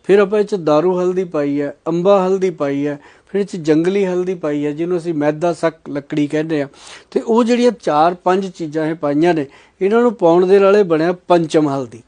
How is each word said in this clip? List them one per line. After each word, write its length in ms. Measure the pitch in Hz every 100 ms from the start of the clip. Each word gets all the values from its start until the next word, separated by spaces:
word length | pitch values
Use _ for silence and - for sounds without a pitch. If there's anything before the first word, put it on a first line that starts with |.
ਫਿਰ 160 | - 202
ਆਪਾਂ 200 | 190 214
ਇਹ 60 |
'ਚ 100 | 202
ਦਾਰੂ 440 | 202 156 151 180 180
ਹਲਦੀ 240 | 180 185
ਪਾਈ 360 | 180 156 143 143
ਆ, 140 | 143 - -
ਅੰਬਾ 400 | 170 185 202 185
ਹਲਦੀ 220 | 190 185
ਪਾਈ 360 | 160 143 139
ਆ, 120 | 147 143 - _ _
ਫਿਰ 140 | 196
ਇਹ 40 |
'ਚ 100 | 196
ਜੰਗਲੀ 500 | 190 156 156 170 196
ਹਲਦੀ 280 | 190 180 180
ਪਾਈ 320 | 185 156 147
ਆ 60 | 147
ਜਿਹਨੂੰ 260 | 147 170 180
ਅਸੀਂ 160 | 165
ਮੈਦਾ 400 | 156 147 151 175
ਸੱਕ 360 | 160 165 160 -
ਲੱਕੜੀ 380 | 143 139 151 143
ਕਹਿੰਦੇ 340 | 151 160 156
ਆ। 60 | 135 - - - _
ਤੇ 100 | -
ਉਹ 220 | - 226
ਜਿਹੜੀਆਂ 280 | 233 240 240 208
ਚਾਰ 320 | - 151 165
ਪੰਜ 340 | 185 180 185 196
ਚੀਜ਼ਾਂ 400 | - 160 156 160
ਇਹ 80 |
ਪਾਈਆਂ 380 | 165 147 143 175
ਨੇ, 120 | 165 139 - _ _
ਇਹਨਾਂ 200 | 190 226
ਨੂੰ 120 | 240
ਪਾਉਣ 340 | 202 170 170 185
ਦੇ 120 | 196
ਨਾਲ 160 | 196
ਇਹ 80 | 208
ਬਣਿਆ 280 | 185 160 165
ਪੰਚਮ 580 | 180 - 175 160 160 151
ਹਲਦੀ। 340 | 139 123 113